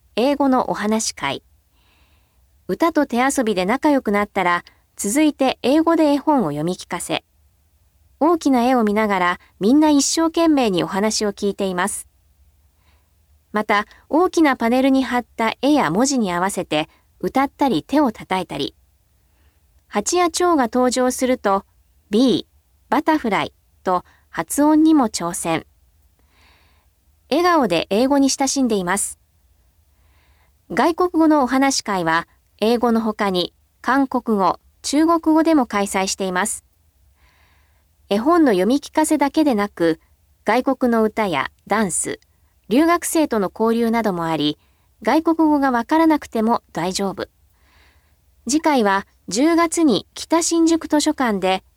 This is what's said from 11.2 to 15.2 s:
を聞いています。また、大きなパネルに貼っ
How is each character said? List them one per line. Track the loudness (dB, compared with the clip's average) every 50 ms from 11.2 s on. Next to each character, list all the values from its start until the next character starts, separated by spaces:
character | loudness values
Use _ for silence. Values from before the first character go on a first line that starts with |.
| -4
を | -4 -4
聞 | -4 -4 -6
い | -4
て | -4 -4
い | -4 -2
ま | -2 -4 -4
す。 | -6 -10 -14 _ _ _ _ _ _ _ _ _ _ _ _ _ _ _ _ _ _ _ _ _ _ _ _ _ _ _ _ _
ま | -6 -4 -2
た、 | 0 0 0 -2 -4 -12 -20 _ -2
大 | 0 2 2 2
き | 2 2
な | 2 2 2
パ | 0 0 0
ネ | 2 2
ル | 2 2
に | 2 2 0
貼 | 0 -4
っ | -4